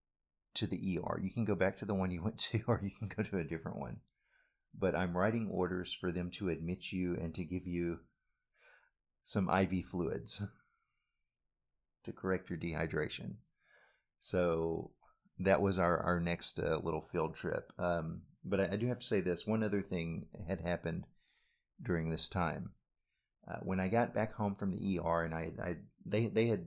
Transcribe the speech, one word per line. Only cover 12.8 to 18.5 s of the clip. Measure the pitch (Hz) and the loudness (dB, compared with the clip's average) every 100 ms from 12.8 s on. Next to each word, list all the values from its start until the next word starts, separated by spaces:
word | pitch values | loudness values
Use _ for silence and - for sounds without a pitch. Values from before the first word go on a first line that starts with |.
| 80 78 76 - 80 - - _ _ _ _ _ _ _ | -2 0 -2 -4 -8 -10 -16 _ _ _ _ _ _ _
So | - 92 87 82 82 82 - - _ _ _ - | -2 2 4 2 0 -2 -4 -12 _ _ _ -2
that | 95 95 | 4 6
was | 98 92 | 6 4
our, | 87 85 | 4 4
our | - 87 | 4 2
next, | 85 87 - - | 2 0 0 0
uh, | 87 78 | 2 2
little | 85 80 | 0 -2
field | - 87 80 | -2 0 0
trip. | 78 82 - - - | -2 -2 -2 -4 -4
Um, | 87 85 80 85 - _ | 0 0 -2 -6 -12 _
but | - | -2